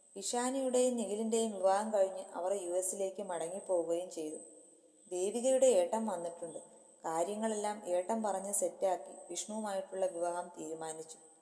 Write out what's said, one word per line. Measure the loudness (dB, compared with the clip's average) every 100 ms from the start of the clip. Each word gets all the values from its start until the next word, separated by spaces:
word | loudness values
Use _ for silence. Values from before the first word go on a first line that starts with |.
| _ -10
ഇഷാനിയുടെയും | -4 0 0 0 2 4 4 2
നിഖിലിൻ്റെയും | -2 -2 0 2 0
വിവാഹം | 2 4 4 4
കഴിഞ്ഞ് | 4 4 2 -8
അവർ | -4 0
യു | 0 0
എസിലേക്ക് | 0 0 -2 -4 -4
മടങ്ങിപ്പോവുകയും | -6 -4 -4 -6 0 0 2 0 -2
ചെയ്തു. | -6 -6 -8 -14 -20 -20 _ _ _ -8
ദേവികയുടെ | -2 0 2 4 8 8
ഏട്ടൻ | 8 4 2 -2
വന്നിട്ടുണ്ട്. | -4 -6 -8 -10 -12 -16 -20 -20 _ -4
കാര്യങ്ങളെല്ലാം | 0 0 0 -2 0 -2 -4 -2
ഏട്ടൻ | -2 0 0
പറഞ്ഞ് | 0 -2 -2
സെറ്റാക്കി | 0 0 2 0 0 -4 -16 -10
വിഷ്ണുവുമായിട്ടുള്ള | -10 -6 -6 -4 -4 -6 -2 -2
വിവാഹം | 0 -2 -2 -6
തീരുമാനിച്ചു. | -10 -10 -8 -8 -10 -12 -16 -20 _